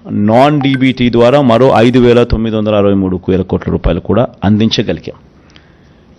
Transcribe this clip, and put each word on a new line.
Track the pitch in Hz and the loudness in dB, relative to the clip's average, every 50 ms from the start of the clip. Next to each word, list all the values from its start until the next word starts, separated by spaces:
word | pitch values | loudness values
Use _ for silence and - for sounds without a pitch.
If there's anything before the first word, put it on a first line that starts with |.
| _ - | _ -10
నాన్ | 107 104 104 104 107 120 135 147 151 151 | -6 -4 -2 0 2 2 2 2 2 0
డీబీటీ | 135 139 135 131 131 131 123 - 123 120 110 | -2 -2 -2 0 0 -2 0 0 -2 0 2
ద్వారా | 120 120 120 131 147 | 2 2 4 2 2
మరో | 143 127 113 113 127 135 - | 2 2 2 4 2 2 4
ఐదు | 107 117 123 123 131 | 2 2 2 2 2
వేల | 120 120 120 117 120 | 4 4 4 2 2
తొమ్మిది | 113 - 110 110 113 107 | 0 -2 -4 -4 -4 -4
వందల | 110 107 107 107 | -4 -2 -2 0
అరవై | 104 98 101 101 | 0 0 2 0
మూడు | 98 95 92 90 92 - - | 0 -2 -2 -4 -6 -4 -4
వేల | 95 92 95 | -2 -2 -2
కోట్ల | - - 90 - - 87 | -2 -4 -6 -4 -4 -6
రూపాయలు | 85 - - 87 90 | -4 -4 -4 -4 -4
కూడా | - - 104 104 127 - - - - | -4 -4 -2 -2 -2 -4 -6 -6 -2
అందించగలిగాం. | 95 107 104 110 110 - - 110 95 90 78 - - - - _ _ _ _ _ _ _ - _ _ _ _ _ _ _ _ _ _ - | -2 0 0 0 -2 -2 -4 -4 -4 -6 -8 -10 -16 -18 -18 _ _ _ _ _ _ _ -20 _ _ _ _ _ _ _ _ _ _ -10